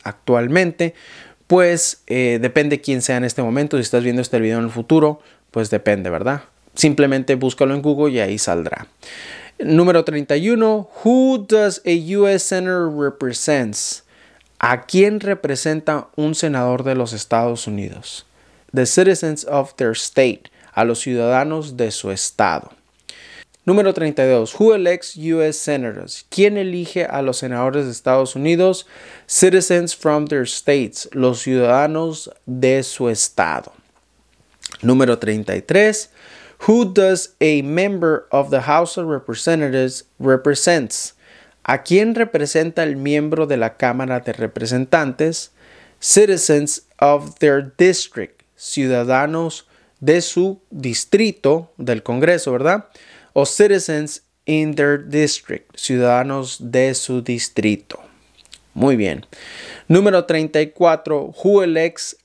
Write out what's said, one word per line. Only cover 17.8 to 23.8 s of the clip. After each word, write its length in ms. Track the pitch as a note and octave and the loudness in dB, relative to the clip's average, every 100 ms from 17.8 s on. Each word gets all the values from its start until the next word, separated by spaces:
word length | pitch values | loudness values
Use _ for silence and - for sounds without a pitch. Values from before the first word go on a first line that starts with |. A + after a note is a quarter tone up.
| F#2+ - - - - _ _ _ _ | -8 -12 -16 -18 -20 _ _ _ _
The 120 | C3+ | -2
citizens 600 | B2 - F#3 F3 D#3+ D3+ - | 0 4 4 4 -2 -6 -4
of 260 | C#3+ C3+ - | -4 -2 -2
their 160 | A#2+ | -2
state, 580 | A2+ - - C3 - - _ _ - | -2 -2 2 2 0 -12 _ _ -2
a 80 | |
los 160 | A#2 A2+ | 0 0
ciudadanos 760 | - A#2+ A#2 B2+ D3+ D#3+ D3+ B2+ | -4 -2 0 0 0 -4 -8 -4
de 140 | A2 | -4
su 220 | - G2 | -4 -8
estado. 580 | F#2+ - - G2+ D#2 - _ _ _ - - - - - _ | -6 -6 0 0 0 -6 _ _ _ -20 -20 -20 -20 -20 _
Número 280 | - G3 | 0 2